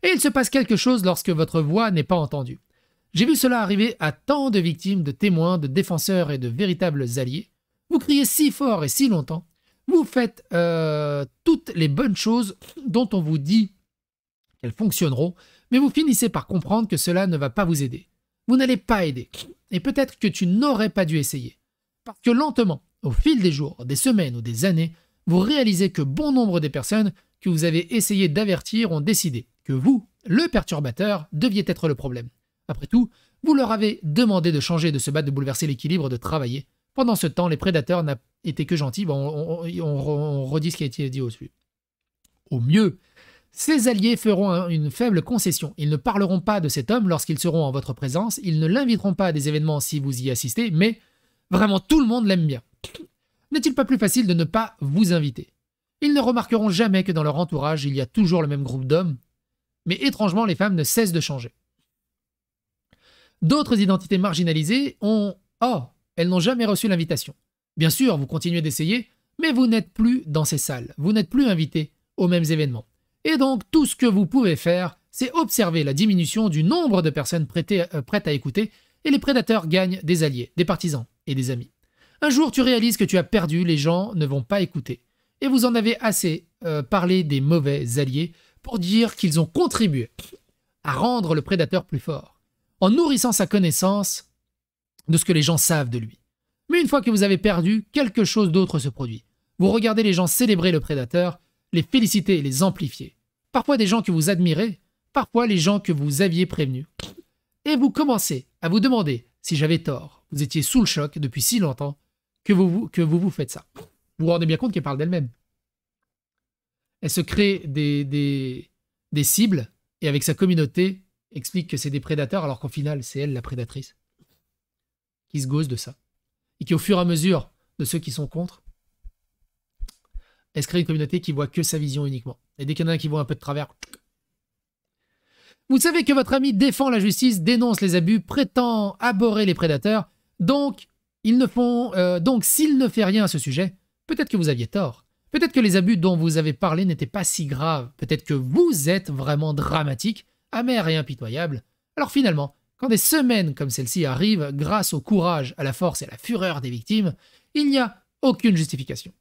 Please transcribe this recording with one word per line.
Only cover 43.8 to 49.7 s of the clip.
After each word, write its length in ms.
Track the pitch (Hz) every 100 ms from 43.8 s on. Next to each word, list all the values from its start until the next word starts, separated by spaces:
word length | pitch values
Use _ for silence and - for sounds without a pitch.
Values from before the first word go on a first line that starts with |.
| 233
alliés 300 | 226 214 233
feront 320 | 220 190 202
un, 200 | 175 175
une 220 | 165 147
faible 300 | - 240 185
concession. 520 | - 233 185 - 156 -
Ils 120 | 147
ne 60 | 151
parleront 460 | 247 202 196 185
pas 180 | - 208
de 100 | 156
cet 220 | 147 127
homme 180 | 233 196
lorsqu'ils 300 | 160 - 160
seront 240 | 180 160
en 80 | 147
votre 220 | 135 131
présence. 460 | 127 139 151 220 -
Ils 160 | 196 156
ne 80 | 160
l'inviteront 460 | 214 269 220 196
pas 140 | 175 190
à 40 |
des 180 | 156 143
événements 300 | 151 156